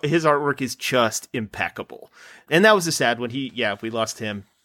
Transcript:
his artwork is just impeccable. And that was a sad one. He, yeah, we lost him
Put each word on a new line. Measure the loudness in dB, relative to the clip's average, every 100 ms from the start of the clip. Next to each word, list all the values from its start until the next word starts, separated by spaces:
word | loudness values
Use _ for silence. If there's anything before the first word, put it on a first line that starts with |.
his | 0 2 2
artwork | 2 0 -2
is | -6 -6
just | -2 2 2 0 -6
impeccable. | -8 -6 -6 -6 -6 -12 -16 -20 _ -20 -20 0
And | 4 6
that |
was | 6 2
a |
sad | 0 2 0
one. | -4
He, | -6 -8
yeah, | -4 -2 -2
we | -4
lost | -4 -4 -4
him | -8 -8 -12 _